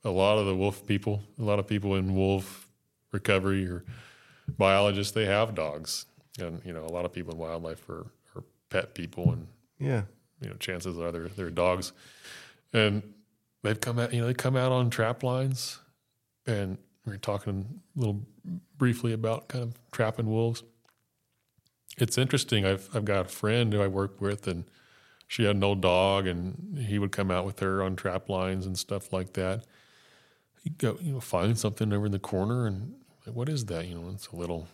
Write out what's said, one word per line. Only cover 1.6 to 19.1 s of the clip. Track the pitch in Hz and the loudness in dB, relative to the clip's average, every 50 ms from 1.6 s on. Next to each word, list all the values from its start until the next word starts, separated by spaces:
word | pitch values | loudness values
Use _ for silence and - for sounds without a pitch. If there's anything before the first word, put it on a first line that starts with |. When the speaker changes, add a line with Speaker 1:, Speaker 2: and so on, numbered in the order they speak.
| 98 - | 2 0
Speaker 1:
people | 110 104 98 101 98 | 0 0 2 2 2
in | 95 95 95 95 | 2 2 2 2
wolf | 95 95 95 98 98 95 - - - - - _ _ _ _ _ _ _ _ | 4 4 4 4 2 0 -4 -12 -18 -20 -20 _ _ _ _ _ _ _ _
recovery | - 101 101 - 101 95 92 98 98 98 95 | -6 -4 2 4 4 4 4 2 0 0 0
or | 90 87 87 - - - - - - - - - - - - _ - - - | -2 -4 -6 -8 -10 -14 -14 -16 -20 -20 -20 -20 -20 -20 -14 _ -10 0 4
biologists, | 98 95 98 98 101 104 98 98 101 98 - | 6 6 8 8 6 4 4 2 -2 -2 0
they | 110 110 | 0 2
have | 98 98 104 110 113 107 | 4 4 4 2 2 0
dogs. | 87 80 76 73 76 80 - - - - _ _ _ _ _ _ - | -2 -2 -4 -4 -6 -6 -6 -6 -8 -8 _ _ _ _ _ _ -8
And, | 95 85 82 85 - | -8 -8 -8 -8 -10
you | 90 85 | -10 -10
know, | 80 78 | -8 -8
a | 82 82 | -6 -4
lot | 90 87 | -2 -2
of | 87 - | -2 -4
people | 90 87 82 82 | -6 -8 -8 -8
in | 82 | -8
wildlife | 82 80 82 82 82 82 80 78 - - | -6 -6 -6 -6 -6 -8 -10 -10 -12 -12
are, | 87 82 - - _ _ _ _ _ | -12 -12 -12 -14 _ _ _ _ _
are | - - _ _ _ _ _ | -16 -16 _ _ _ _ _
pet | - 98 87 - - | 0 0 0 0 -6
people | - 87 82 - - 87 87 85 | -10 -10 -8 -6 2 2 4 4
and, | 82 82 90 - _ _ _ _ _ | 2 -6 -12 -18 _ _ _ _ _
Speaker 2:
Yeah. | 139 139 135 117 101 98 - _ _ _ _ _ | -2 0 0 0 -2 -4 -8 _ _ _ _ _
Speaker 1:
you | 135 107 | -12 -10
know, | 95 | -10
chances | - - - 92 87 90 95 85 85 | -8 -6 -6 -6 -6 -6 -6 -6 -4
are | 85 85 | -4 -4
they're, | 85 85 82 87 | -4 -4 -8 -8
they're | 98 98 95 85 | -8 -8 -8 -6
dogs. | 85 85 87 90 90 90 87 - - - - - - - - - - - - - - _ _ _ - | 0 2 4 4 4 2 -2 -8 -10 -14 -20 -20 -20 -20 -20 -18 -18 -18 -18 -20 -20 _ _ _ 2
And | 117 110 107 104 107 104 - - - _ _ _ _ _ _ _ _ - | 4 4 4 4 0 -4 -6 -18 -20 _ _ _ _ _ _ _ _ -2
they've | 107 110 107 | -2 0 0
come | - 123 117 120 | -2 -2 0 0
out, | 117 117 120 | 0 0 0
you | 120 | 0
know, | 117 117 | 0 0
they | 123 | 0
come | 123 - 131 131 | 0 0 0 2
out | 131 127 131 | 2 2 2
on | 131 127 123 120 | 2 2 2 2
trap | 113 - 113 110 123 120 - | 2 2 0 0 0 -2 -2
lines, | 127 123 127 131 135 131 123 - - - - _ _ _ _ _ _ _ _ _ _ _ _ _ - | -2 0 0 0 -2 -2 -4 -6 -8 -10 -12 _ _ _ _ _ _ _ _ _ _ _ _ _ -2
and | 117 104 101 92 95 92 - _ _ _ _ | -2 0 0 -2 -4 -8 -12 _ _ _ _
we | - | -10
were | 101 101 | -10 -6
talking | - - 104 101 - - 98 98 95 107 151 - - _ _ | -4 -4 -4 -2 -2 -2 -2 -2 -4 -6 -10 -14 -16 _ _
a | 151 | -2
little | 123 107 101 101 104 - - - _ - 180 180 - _ _ 143 | 0 0 0 -2 -6 -10 -16 -18 _ -10 -10 -10 -10 _ _ 2
briefly | 135 123 113 - - 117 | 2 2 2 2 0 -2